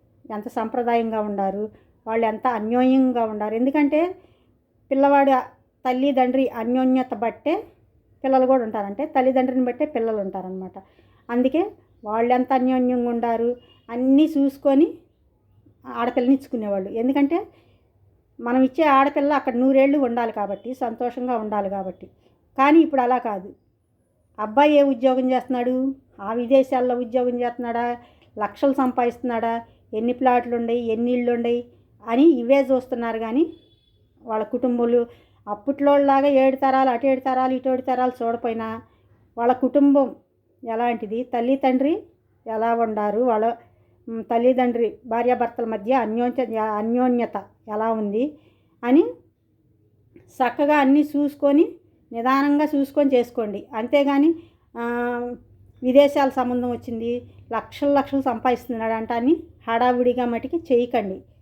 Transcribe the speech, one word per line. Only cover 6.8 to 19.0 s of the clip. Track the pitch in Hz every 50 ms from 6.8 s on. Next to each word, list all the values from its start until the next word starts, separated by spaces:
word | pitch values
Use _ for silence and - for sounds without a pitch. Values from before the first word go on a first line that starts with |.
| 262 254 254 262 254 254 -
బట్టే | 208 233 226 220 - _ 285 330 415 415 - _ _ _ _ _ _ _ _ _ _ -
పిల్లలు | 262 262 262 262
కూడా | 254 262 262 233
ఉంటారంటే | 220 214 220 202 196 202 196 285
తల్లిదండ్రిని | 311 - 269 254 262 262 262 254 254 254 262 254
బట్టే | 240 240 - 302
పిల్లలు | 302 302 240 226 226 220
ఉంటారనమాట. | 214 196 190 180 190 185 185 190 185 185 185 - 196 - _ _ _ _ _ _ _ _ -
అందుకే | 233 247 254 262 269 320 381 427 - _ _ _ _ _ -
వాళ్ళు | 208 214 226 233 240 247
ఎంత | 254 254 -
అన్యోన్యంగా | 269 262 254 254 262 254 247 247 254 247 240 240
ఉండారు | 240 233 233 233 233 226 233 240 247 247 _ _ _ _ _ -
అన్నీ | 233 247 254 262 269 277 311 311 320 285
చూసుకొని | 277 277 269 - - 285 269 269 330 453 - - _ _ _ _ _ _ _ _ _ _ _ _ _ _ _ _ _
ఆడపిల్లని | 254 247 233 233 247 240 269 247 247 277
ఇచ్చుకునేవాళ్ళు. | 262 - - - 240 214 202 202 196 190 196
ఎందుకంటే | - 233 233 254 269 285 285 277 330 359 427 - _ _ _ _ _ _ _ _ _ _ _ _ _ _ _ _ _ -
మనం | 233 240 240 262
ఇచ్చే | 262 262 254 - 320
ఆడపిల్ల | 302 277 269